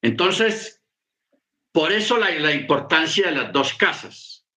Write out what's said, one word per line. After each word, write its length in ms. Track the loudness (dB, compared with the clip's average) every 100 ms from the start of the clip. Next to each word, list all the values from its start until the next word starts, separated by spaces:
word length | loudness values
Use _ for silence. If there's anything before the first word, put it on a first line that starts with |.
Entonces, 800 | -2 0 0 2 0 0 -10 _ _ _ _ _ _ _ _ _ _
por 200 | 0 2
eso 280 | 0 0 0
la, 100 | 0 0
la 160 | 0
importancia 760 | 0 0 -2 2 0 2 0 0
de 80 | 0
las 160 | 0
dos 220 | 0 0
casas. 720 | 0 0 0 -14 -20 -20 -20 _